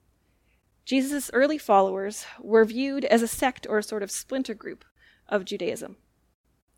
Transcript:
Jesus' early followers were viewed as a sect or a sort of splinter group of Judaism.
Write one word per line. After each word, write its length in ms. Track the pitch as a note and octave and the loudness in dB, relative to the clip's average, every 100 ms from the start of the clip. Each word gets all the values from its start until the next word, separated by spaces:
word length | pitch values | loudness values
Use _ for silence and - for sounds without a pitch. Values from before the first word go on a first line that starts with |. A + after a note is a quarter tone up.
| _ _ _ _ _ _ _ _ - | _ _ _ _ _ _ _ _ -2
Jesus' 440 | C4 C4+ C#4+ B3+ | 0 0 -4 -2
early 240 | A#3+ C#4+ D4+ | 2 2 0
followers 680 | - G3 F#3+ F#3+ G3 G#3+ - - | 4 4 4 0 -6 -10 -14 -16
were 240 | - A3 | 2 4
viewed 400 | A3 A3+ C#4 C#4 | 4 2 -4 -2
as 180 | - A3+ | 2 2
a 60 | A3+ | 2
sect 400 | - C4+ - A#3 | 0 -2 -2 -4
or 120 | G#3+ | -2
a 40 | |
sort 200 | G#3 A3 | -2 -6
of 80 | G3 | -6
splinter 420 | - - C4 - | -10 -6 -6 -4
group 320 | G#3+ - - _ _ _ _ - | -8 -12 -16 _ _ _ _ -4
of 160 | G#3 | -4
Judaism. 540 | F#3+ G3+ E3+ B2+ - F#3+ _ _ _ _ _ _ _ | -4 -6 -4 -6 -8 -16 _ _ _ _ _ _ _